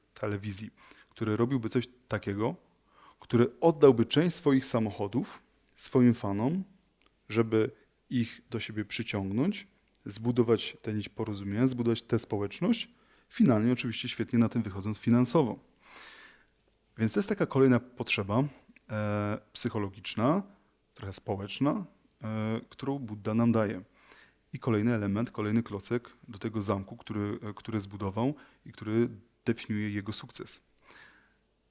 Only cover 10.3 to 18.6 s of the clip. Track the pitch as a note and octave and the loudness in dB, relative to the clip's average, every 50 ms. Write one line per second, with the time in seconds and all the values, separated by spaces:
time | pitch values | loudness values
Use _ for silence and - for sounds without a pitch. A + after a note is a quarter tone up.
10.3 | A#2+ B2 A#2 A#2 A#2 G#2 - - - - - A2 G#2+ G#2+ G2 - - - A2 G#2+ | 2 2 4 4 4 2 2 -2 -12 -10 -6 -4 -4 -4 -4 -6 -6 -6 -6 -4
11.3 | G#2 G2 G2 G2 G2+ A2 B2+ C3 B2+ A#2+ A#2 A#2 A2+ A2+ - - A#2+ A2 - - | -6 -6 -4 -4 0 2 2 2 2 2 0 0 0 0 0 0 -2 -2 0 -2
12.3 | A2+ G2+ G2+ G2+ - - E3+ G#3+ A#3 - - - _ _ _ _ _ _ _ _ | -4 -4 -4 -4 -4 -2 0 0 0 0 -2 -8 _ _ _ _ _ _ _ _
13.3 | - - A3+ D3 A#2 G#2+ G#2+ A#2+ B2+ - - B2 A2 - - B2 - - A2 - | 0 4 4 6 6 6 4 2 2 0 -2 -4 -6 -6 -8 -6 -6 -6 -4 0
14.3 | - A#2 A#2 G#2+ - B2 G#2+ G2+ F#2 G2 F#2+ G#2+ G#2+ - - A#2 A#2 A#2+ B2 B2 | 2 4 4 4 2 -2 -4 -4 -4 -6 -6 -6 -8 -2 2 4 4 6 6 4
15.3 | - E3+ C#3+ A2 G2+ - - _ _ _ _ - - - - - - - - - | 4 2 2 2 -2 -6 -12 _ _ _ _ -20 -20 -20 -20 -20 -20 -20 -20 -20
16.3 | - _ _ _ _ _ _ _ _ _ _ _ _ - A2 G#2+ - G3+ G3 - | -20 _ _ _ _ _ _ _ _ _ _ _ _ 0 0 0 2 0 0 0
17.3 | G#3+ - F3+ - - C3+ C3+ C3+ B2+ A#2 - - - - B2 - - - G2 F#2+ | 0 -2 -2 0 4 4 6 6 6 4 2 -2 -10 -8 -6 -2 -2 -2 0 0
18.3 | G2+ B2 C#3+ C#3+ - - | 0 0 0 0 -4 -10